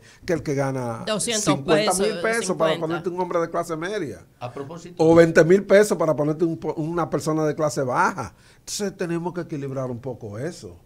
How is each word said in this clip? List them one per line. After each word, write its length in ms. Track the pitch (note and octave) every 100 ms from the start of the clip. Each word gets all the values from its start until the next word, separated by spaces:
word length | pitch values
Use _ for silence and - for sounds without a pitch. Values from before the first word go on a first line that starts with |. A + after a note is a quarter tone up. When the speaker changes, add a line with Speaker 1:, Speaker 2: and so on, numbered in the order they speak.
| - - -
Speaker 1:
que 80 |
el 100 | E3+
que 100 | A2+
gana 500 | C#3 C3+ C3 A#2+ A2+ -
Speaker 2:
Doscientos 400 | G#3+ - A3 G#3
Speaker 1:
cincuenta 480 | F3+ C3+ - -
mil 140 | F#3 G#3
Speaker 2:
pesos, 140 | G3+
Speaker 1:
pesos 360 | A3+ A3+ F#3 E3+
para 160 | D#3+
Speaker 2:
cincuenta. 60 | E3+
Speaker 1:
ponerte 300 | D#3+ E3+ F3+
un 100 | F3+
hombre 200 | F3 F3
de 100 | E3
clase 260 | E3+ E3+ D#3+
media. 500 | F3 G#3+ D3 F2 - _
Speaker 3:
A 140 | B2
propósito 500 | C#3 C#3 E3+ - -
Speaker 1:
O 120 | D#3+ E3
veinte 280 | E3 E3
mil 200 | D#3+ G3
pesos 340 | G3 G3+ G#3 F3
para 180 | D#3+ D3
ponerte 300 | D3 D#3 E3
un 120 | D#3+
po-, 160 | D#3 D#3
una 340 | D#3 E3+ D#3+
persona 360 | E3 D#3 D#3 D3+
de 100 | D3
clase 280 | D3+ D3+
baja. 500 | C3 C#3 G3 G3 G#2+ - - -
Entonces 360 | - - G3+ G3
tenemos 380 | F3 E3+ F3
que 80 | F3
equilibrar 500 | D#3+ D#3 C#3 C3+ B2+
un 80 | A#2+
poco 380 | C3 A#2 A2 G#2
eso. 400 | D3+ - G2+ E2+